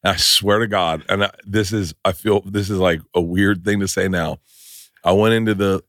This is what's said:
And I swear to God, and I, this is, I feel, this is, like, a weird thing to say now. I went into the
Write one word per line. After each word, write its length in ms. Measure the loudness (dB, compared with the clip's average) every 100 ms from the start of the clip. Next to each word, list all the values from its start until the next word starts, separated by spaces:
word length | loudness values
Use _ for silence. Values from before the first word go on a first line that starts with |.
And 100 | -2
I 20 | 0
swear 420 | 0 0 2 2
to 80 | 2
God, 360 | 0 0 -2 -4
and 140 | -2
I, 80 | -2 -6 -4
this 260 | -2 -2
is, 220 | -2 -6 -4 -6
I 60 |
feel, 300 | -2 0 0
this 280 | 0 -6 -4
is, 80 | 0
like, 220 | 0 0 -2 -2
a 60 |
weird 440 | 0 0 0 0 -2
thing 140 | -2
to 80 | -2
say 200 | -2 -2
now. 300 | -2 -4 -6 _ _ -20 -20 -20 _
I 100 | 0
went 200 | 4 4
into 220 | 2 0 0
the 280 | 0 -2